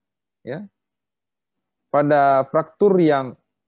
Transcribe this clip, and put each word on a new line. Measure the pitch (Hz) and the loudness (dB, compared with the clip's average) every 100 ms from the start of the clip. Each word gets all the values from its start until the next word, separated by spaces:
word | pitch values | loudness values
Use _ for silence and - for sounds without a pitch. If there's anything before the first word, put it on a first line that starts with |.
| _ _ _ _ 107 | _ _ _ _ -16
ya. | 151 202 _ _ _ _ _ _ _ _ _ _ _ _ | -14 -16 _ _ _ _ _ _ _ _ _ _ _ _
Pada | 143 147 147 139 135 135 | -2 0 2 2 0 -2
fraktur | 156 156 _ 202 190 | -4 -6 _ 0 2
yang, | 160 143 131 - _ _ | 2 0 -4 -14 _ _